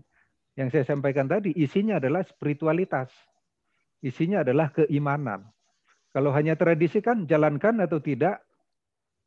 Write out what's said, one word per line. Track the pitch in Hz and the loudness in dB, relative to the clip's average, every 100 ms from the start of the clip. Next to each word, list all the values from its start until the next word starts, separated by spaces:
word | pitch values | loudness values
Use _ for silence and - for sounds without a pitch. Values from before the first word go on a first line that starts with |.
| - _ _ _ _ - | -12 _ _ _ _ -8
Yang | 131 | -2
saya | 151 131 143 | 0 0 -2
sampaikan | 139 139 135 | 0 0 0
tadi, | 190 196 | -2 -2
isinya | 160 139 190 214 180 | 0 0 0 0 0
adalah | 131 165 | 0 -2
spiritualitas. | 190 - 147 143 160 165 190 143 131 _ _ _ _ _ _ _ _ _ | -4 -6 -6 -2 0 0 0 -4 -6 _ _ _ _ _ _ _ _ _
Isinya | 135 - 170 202 | -8 -4 -2 0
adalah | 135 135 156 | 2 2 0
keimanan. | - 151 143 143 147 135 98 107 _ _ _ _ _ _ 135 | 0 0 2 0 -2 -4 -8 -12 _ _ _ _ _ _ -2
Kalau | 143 | 0
hanya | 139 156 156 | 2 0 2
tradisi | 170 165 170 214 | 2 4 2 0
kan | 226 240 151 | 0 -2 2
jalankan | 156 151 147 208 233 | 2 2 2 0 2
atau | 175 160 | 0 -2
tidak, | 151 127 160 202 _ _ _ _ _ _ _ _ | -4 -2 -2 -2 _ _ _ _ _ _ _ _